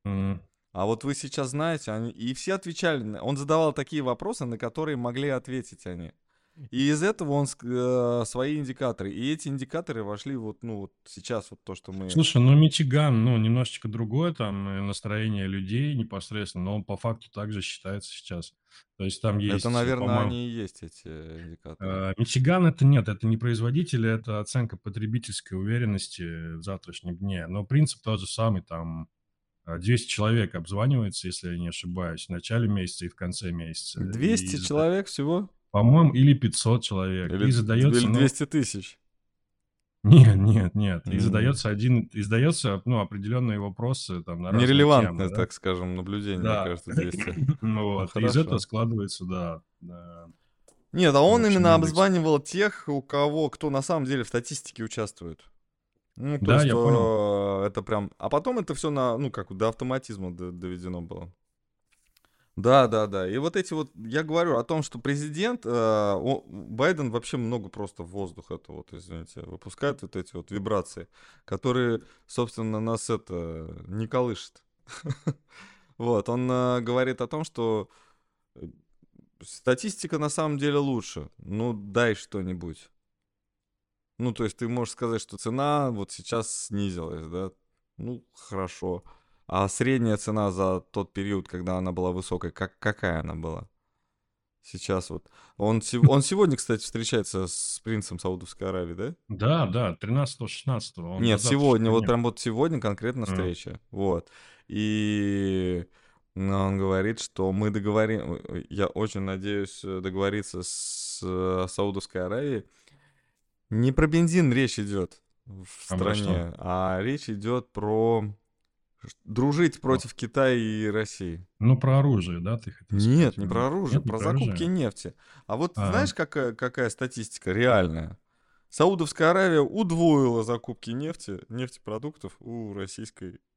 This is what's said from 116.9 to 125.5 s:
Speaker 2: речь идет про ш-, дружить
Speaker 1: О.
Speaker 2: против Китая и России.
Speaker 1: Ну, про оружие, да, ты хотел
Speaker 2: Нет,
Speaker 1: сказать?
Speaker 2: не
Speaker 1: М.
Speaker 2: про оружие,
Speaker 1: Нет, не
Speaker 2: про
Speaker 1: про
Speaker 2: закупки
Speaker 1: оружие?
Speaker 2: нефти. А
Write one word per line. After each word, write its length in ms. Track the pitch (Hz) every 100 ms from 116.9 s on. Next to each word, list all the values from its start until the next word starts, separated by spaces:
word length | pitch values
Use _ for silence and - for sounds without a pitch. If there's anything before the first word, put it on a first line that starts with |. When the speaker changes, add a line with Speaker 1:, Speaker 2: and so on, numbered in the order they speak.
| 92
Speaker 2:
речь 280 | 110 143 -
идет 420 | 104 107 123 120
про 640 | - 104 110 113 113 104 101 _ _ _ _ _ _
ш-, 80 | - -
дружить 580 | - 107 135 147 170 -
Speaker 1:
О. 0 |
Speaker 2:
против 320 | - 131 117 -
Китая 380 | 113 143 131 123
и 320 | 110 107 107
России. 580 | 104 107 - 90 82 90 -
Speaker 1:
Ну, 180 | 113 127
про 220 | 131 135
оружие, 400 | 139 110 87 85
да, 160 | 87 113
ты 140 | 98
хотел 280 | - - 101
Speaker 2:
Нет, 0 |
Speaker 1:
сказать? 380 | 110 143 143 -
Speaker 2:
не 80 | 101
Speaker 1:
М. 40 |
Speaker 2:
про 180 | 113 127
оружие, 300 | 175 165 135
Speaker 1:
Нет, 80 | 113
не 60 |
Speaker 2:
про 20 |
Speaker 1:
про 160 | 110 151
Speaker 2:
закупки 340 | 135 123 92
Speaker 1:
оружие? 0 |
Speaker 2:
нефти. 520 | 170 185 120 - 90 - _ -
А 80 | -